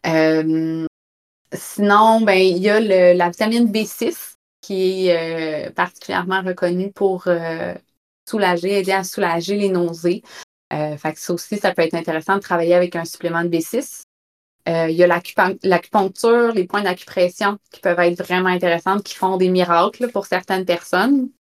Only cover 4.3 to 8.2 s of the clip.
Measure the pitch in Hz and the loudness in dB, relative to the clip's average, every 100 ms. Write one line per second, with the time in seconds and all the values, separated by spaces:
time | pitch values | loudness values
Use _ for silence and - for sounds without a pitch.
4.3 | - _ _ - 190 185 190 185 170 165 | -20 _ _ -8 -2 0 0 2 0 0
5.3 | 165 160 151 - - 180 - - 185 175 | -6 -6 -6 -8 -4 -4 -4 -6 -4 -2
6.3 | 190 185 180 175 180 196 - 196 185 185 | -2 -2 -2 -2 -2 -4 -2 0 0 -2
7.3 | 170 165 165 175 175 _ _ _ _ | -2 -2 -8 -8 -10 _ _ _ _